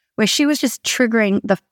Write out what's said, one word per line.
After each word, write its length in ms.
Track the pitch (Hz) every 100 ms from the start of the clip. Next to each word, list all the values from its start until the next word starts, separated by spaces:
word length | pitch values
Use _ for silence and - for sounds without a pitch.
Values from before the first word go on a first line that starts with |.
| _ -
where 100 | 214
she 220 | - 294
was 120 | 294
just 220 | 254 -
triggering 560 | - - 240 226 208 202
the 160 | 208 190 _